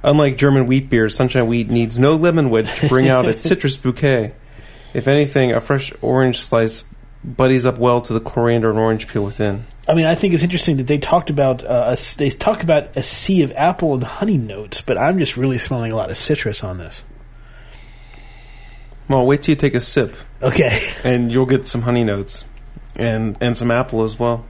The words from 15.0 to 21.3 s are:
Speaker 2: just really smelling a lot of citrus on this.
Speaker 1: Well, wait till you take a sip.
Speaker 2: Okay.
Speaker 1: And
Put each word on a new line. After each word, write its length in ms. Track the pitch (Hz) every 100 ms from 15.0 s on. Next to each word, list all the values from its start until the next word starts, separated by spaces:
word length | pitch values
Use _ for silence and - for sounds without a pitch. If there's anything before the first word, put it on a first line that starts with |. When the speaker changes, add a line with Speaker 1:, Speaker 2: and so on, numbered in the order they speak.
| 139 185
Speaker 2:
just 160 | 147 -
really 220 | 135 123
smelling 340 | - 127 113
a 40 | 110
lot 120 | -
of 60 | 95
citrus 460 | - 151 113 104
on 140 | 101 90
this. 260 | 85 - - - - - - - - - - - - - - - - - - - - - -
Speaker 1:
Well, 160 | 135 123
wait 160 | 143
till 120 | -
you 20 | 147
take 160 | 143
a 80 | 131
sip. 340 | - - 110 - - -
Speaker 2:
Okay. 380 | 127 110 127 110 - -
Speaker 1:
And 260 | 127 123 120